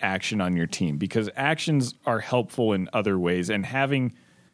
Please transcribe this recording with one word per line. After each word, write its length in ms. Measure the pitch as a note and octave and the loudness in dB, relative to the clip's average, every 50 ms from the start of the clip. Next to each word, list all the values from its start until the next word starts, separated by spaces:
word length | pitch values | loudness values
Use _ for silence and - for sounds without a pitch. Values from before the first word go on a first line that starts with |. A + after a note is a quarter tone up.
action 400 | - G2 F#2+ F#2 - - A2 G#2 | -2 -2 0 -2 -2 -2 0 0
on 140 | F#2 F2+ F2+ | 0 2 2
your 100 | E2+ E2+ | 2 0
team, 320 | E2 - - F#2+ D#2+ D2 | 0 -2 -2 -2 0 0
because 320 | D2 F#2+ F#2+ - A#2 G#2+ G2+ - | -2 -2 -2 0 -2 -2 -2 -2
actions 580 | C3 C3+ D3 D#3+ D#3 - E3 D3+ C#3 B2 A#2+ - _ - | -2 0 0 0 0 0 0 2 2 0 0 -4 _ -2
are 120 | - A#2 A2 | -2 -2 -2
helpful 540 | - - B2+ B2 A2 - - - A#2 A2 G2+ | -2 0 0 0 0 0 -2 0 2 2 2
in 160 | F#2+ F#2 - - | 2 0 -2 -2
other 260 | A2+ G2+ G#2 G2 F#2 | 0 0 2 2 2
ways, 300 | F2 F2 F2+ F2+ F2 F#2 | 2 2 2 0 0 0
and 160 | A2 G2+ F#2+ | -2 -2 -2
having, 460 | - B2+ C3+ C#3 C3+ C#3+ C3+ B2+ A#2+ - - _ _ _ _ _ _ | -2 0 0 0 2 2 2 0 0 -2 -6 _ _ _ _ _ _